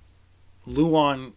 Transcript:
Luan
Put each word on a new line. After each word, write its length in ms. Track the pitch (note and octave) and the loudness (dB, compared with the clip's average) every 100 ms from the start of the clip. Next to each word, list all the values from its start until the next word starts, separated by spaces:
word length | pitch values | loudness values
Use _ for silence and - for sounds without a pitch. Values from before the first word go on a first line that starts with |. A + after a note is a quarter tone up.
| - _ _ _ - - - | -20 _ _ _ -20 -20 -8
Luan 680 | B2+ E3 D#3 C#3+ C3+ C3 | -2 2 2 2 -2 -8